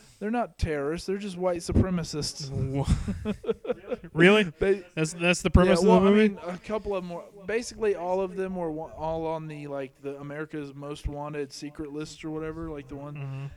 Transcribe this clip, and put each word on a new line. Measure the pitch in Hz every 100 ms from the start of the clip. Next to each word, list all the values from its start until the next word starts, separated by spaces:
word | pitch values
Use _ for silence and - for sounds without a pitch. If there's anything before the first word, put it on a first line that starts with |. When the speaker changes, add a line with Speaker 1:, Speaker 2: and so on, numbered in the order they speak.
| - -
Speaker 1:
they're | 208
not | 240 190 -
terrorists. | 175 147 139 175 -
They're | 196
just | 202 180
white | 180 175
supremacists. | 175 175 185 180 151 151 135 - 139
Speaker 2:
Wha-, | 139 135 135 - - - 190 214
Speaker 1:
<laughs> | 202 - - - - - 240 165
Speaker 2:
really? | 160 180 214 185 -
Speaker 1:
They, | 196 196 - 160
Speaker 2:
That's, | 160
that's | 175 170 175
the | 185
premise | 180 185 180
Speaker 1:
yeah, | 190
well, | 185
Speaker 2:
of |
the | 196
movie? | 214 214 185
Speaker 1:
I | 170
mean, | 180
a |
couple | - 214 202 190
of |
more. | 180 170 - 202 190
Basically, | 226 233 214 214 170
all | 180 190
of | 190 180
them | 190 185
were | 165
wa-, | 156 156 117
all | 160 165 160
on | 160 156
the, | 151 147
like, | 139 135 _
the | 139 139
America's | 143 147 156 156 143 135
Most | 143 147 151
Wanted | 143 147 151 135
secret | - 147 147 147
list | 147 151 - 160
or |
whatever, | 156 160 160 165
like, | 147 135
the | 139
one. | 143 147
Speaker 2:
Mm-hmm. | 139 135 139